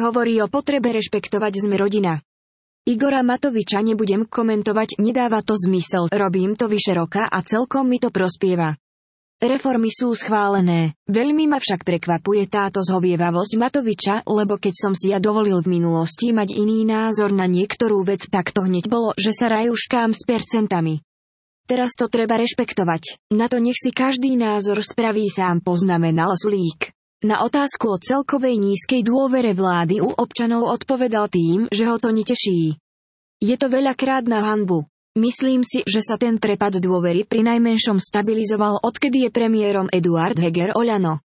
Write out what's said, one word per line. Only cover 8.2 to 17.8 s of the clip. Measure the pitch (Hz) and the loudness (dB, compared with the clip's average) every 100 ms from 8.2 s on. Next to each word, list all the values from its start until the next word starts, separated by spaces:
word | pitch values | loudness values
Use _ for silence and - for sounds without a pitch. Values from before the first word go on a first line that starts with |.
| 185 - 196 180 160 151 _ _ _ _ _ _ | -2 0 0 0 -2 -4 _ _ _ _ _ _
Reformy | 247 262 269 240 226 | -2 0 0 0 0
sú | - 247 | -2 -2
schválené. | 220 - 214 202 202 180 170 160 - - | -2 -2 0 2 2 2 2 0 -4 -2
Veľmi | 208 277 302 302 | 0 2 2 2
ma | 285 | 0
však | - 180 | 0 -2
prekvapuje | - 170 175 165 196 208 196 | -2 -2 -2 -2 0 0 0
táto | 208 196 196 180 | -2 -2 -2 -2
zhovievavosť | 185 180 170 175 170 208 220 | 0 0 2 0 0 -2 -2
Matoviča, | 247 294 226 196 202 214 - | 0 0 -2 -2 -2 -2 0
lebo | 208 208 202 | 0 0 -2
keď | 202 180 | -2 -2
som | 202 | -2
si | 190 190 | 0 0
ja | 196 | 0
dovolil | 208 208 208 180 170 | 0 2 2 2 2
v | 175 | 2
minulosti | 170 165 170 - 233 226 | 2 0 -2 -2 0 0
mať | 196 | 0
iný | - 208 220 220 | 0 0 2 0
názor | 220 220 214 208 | 0 0 0 0
na | 196 185 | 2 2
niektorú | 180 202 - | 0 0 -2